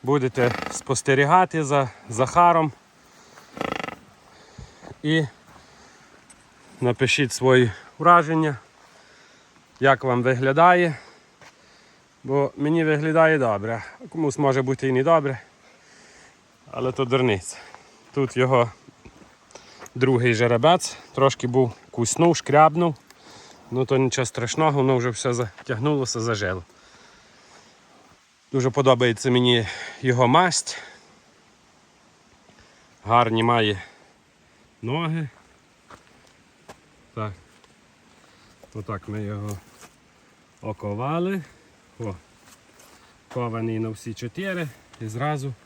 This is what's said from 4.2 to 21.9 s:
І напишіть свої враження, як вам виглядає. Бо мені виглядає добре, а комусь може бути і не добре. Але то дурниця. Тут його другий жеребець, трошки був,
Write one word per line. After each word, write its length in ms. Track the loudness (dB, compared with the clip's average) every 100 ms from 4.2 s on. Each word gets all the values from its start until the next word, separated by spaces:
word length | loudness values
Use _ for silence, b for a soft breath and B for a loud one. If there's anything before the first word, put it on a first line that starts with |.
| -20 B B B B B B -10
І 220 | -2 0 -2 b b b b b b b b b b -20 _ _ -20 -6
напишіть 520 | -4 0 0 0 -2
свої 380 | 0 4 6 4 B B 0
враження, 600 | 6 6 6 0 0 -4 -12 _ b b b b b b b b _ -2
як 240 | 2 2
вам 200 | 0 0
виглядає. 760 | 0 0 0 4 6 6 2 -2 B B B B B B B B B B B _
Бо 280 | -4 -2 -2 -2
мені 260 | -2 0
виглядає 540 | 2 0 0 4 4 4
добре, 460 | 0 -2 -4 -8 B B -14
а 20 |
комусь 300 | -4 -4 0
може 240 | 0 0
бути 260 | -2 -2 0
і 40 |
не 120 | 0
добре. 360 | 2 2 2 -6 -12 _ b b b b b b b b _ _ -16
Але 200 | -6 -6
то 140 | -4 -2
дурниця. 520 | 0 2 0 -4 -16 B B B B -10
Тут 240 | -4 -4 0
його 340 | 2 2 0 -4 -20 _ -20 -20 -20 _ _ B B B B -2
другий 380 | 0 2 2
жеребець, 640 | 2 2 4 4 2 0 -14 -12 0
трошки 320 | 0 0 -2
був, 240 | 0 0 -2 -14